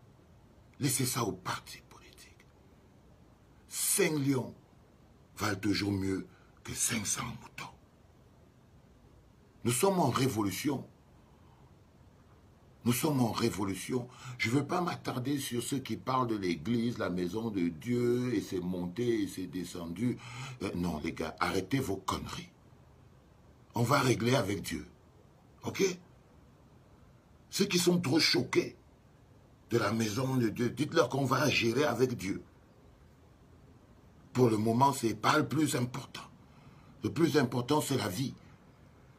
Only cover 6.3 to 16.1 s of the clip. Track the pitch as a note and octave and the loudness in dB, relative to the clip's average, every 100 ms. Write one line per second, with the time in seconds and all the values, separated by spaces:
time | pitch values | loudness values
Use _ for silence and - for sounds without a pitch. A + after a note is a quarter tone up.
6.3 | - - - - B2 - A#2 G2+ - B2+ | -16 -20 -20 -12 -4 -2 -2 -2 -4 -6
7.3 | - - - - - - - - - - | -10 -16 -16 -16 -16 -20 -20 -20 -20 -20
8.3 | - - - - - - - - - - | -20 -20 -20 -20 -20 -20 -20 -20 -20 -20
9.3 | - - - A#2 A#2+ G3 F#3 C#3 - C3 | -20 -20 -6 -2 2 4 4 2 2 0
10.3 | G#2 G2+ - D3 C3 - - - - - | 2 -2 -2 -2 -4 -8 -20 -20 -20 -20
11.3 | - - - - - - - - - - | -20 -20 -20 -20 -20 -20 -20 -20 -20 -20
12.3 | - - - - - A2+ B2 D#3 C#3 A2+ | -20 -20 -20 -20 -4 0 2 2 2 2
13.3 | G#2 A#2 F#2 G2+ F#2 - B2 A#2 - - | 2 0 0 -4 -4 -4 -4 -6 -14 -14
14.3 | - A2+ C#3 C3 F3+ F3 - - B2 B2 | -4 0 2 0 -2 -2 -4 -6 -4 -2
15.3 | C#3+ - A#2+ A#2 C#3 - A2+ - | -4 -2 -4 -2 -4 -4 -6 -2